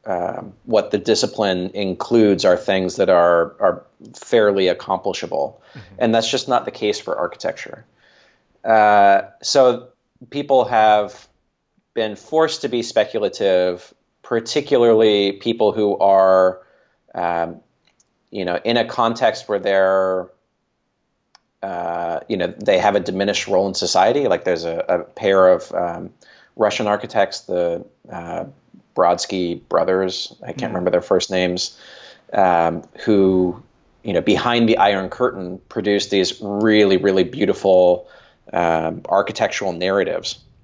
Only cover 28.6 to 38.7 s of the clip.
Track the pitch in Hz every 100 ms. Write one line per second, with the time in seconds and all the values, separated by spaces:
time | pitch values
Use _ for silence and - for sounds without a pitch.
28.6 | _ - _ - 87 87 - 98 87 85
29.6 | _ 85 92 95 92 - - - - -
30.6 | 95 90 90 90 - 92 - 92 90 90
31.6 | - - - - - - _ - 95 85
32.6 | 85 85 - - - 104 95 92 90 -
33.6 | - _ _ _ 120 85 80 98 123 120
34.6 | 117 110 98 98 92 - 123 92 90 92
35.6 | _ - 101 101 - 101 90 - 104 101
36.6 | 110 107 101 95 98 95 87 131 98 98
37.6 | 95 92 90 87 - - _ _ - 87
38.6 | 87